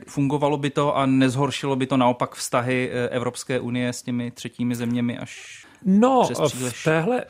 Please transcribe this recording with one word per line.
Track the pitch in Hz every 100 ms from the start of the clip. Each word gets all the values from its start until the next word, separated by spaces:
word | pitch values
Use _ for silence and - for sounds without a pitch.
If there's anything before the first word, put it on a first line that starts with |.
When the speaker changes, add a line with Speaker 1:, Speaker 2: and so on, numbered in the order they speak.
| -
Speaker 1:
Fungovalo | - 139 143 143 147
by | 143
to | 143 147 143
a | 135
nezhoršilo | 131 131 127 139 123 143 135
by | 131
to | 135
naopak | 123 123 135
vztahy, | - - 131 120 127 127
eh, | 123 123
Evropské | 127 120 117 - 127
unie | 120 123 123
s | 123
těmi | - 123 120
třetími | 117 120 - 123
zeměmi | 120 120 120 120 117
až | 120 - - - - -
Speaker 2:
No, | - 196 247 262
Speaker 1:
přes | 180 120
příliš? | 156 123 127
Speaker 2:
v | 117
téhle, | - 160 165 247 -